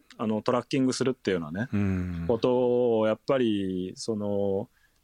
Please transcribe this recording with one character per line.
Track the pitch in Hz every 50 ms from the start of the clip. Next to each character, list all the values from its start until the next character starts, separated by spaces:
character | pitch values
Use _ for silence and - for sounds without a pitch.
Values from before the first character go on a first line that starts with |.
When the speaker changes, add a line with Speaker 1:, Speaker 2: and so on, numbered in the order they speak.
| _ - - -
Speaker 1:
あ | 117 110
の、 | 110 107 -
ト | -
ラ | 120 120
ッ | - -
キ | - 135
ン | 131
グ | 131 120
す | - 127
る | 127
っ | 127
て | - - 107
い | 95
う | 87
よ | 80 76
う |
な | 82 95 123
ね、 | - -
Speaker 2:
う | 101
ん。 | 101 95 95 92 90 90 87 85 85 85
Speaker 1:
こ | 117 113
と | - 127 123 123 127 123 123 123 123 120 113 110
を | 110 110
や | 110
っ | - _ -
ぱ | 139 131
り、 | 123 113 104 101 98 95 95 92 92 92 -
そ | - - - 110
の、 | 104 104 104 101 101 101 98 98 98 117 - _ _ _ _ _ _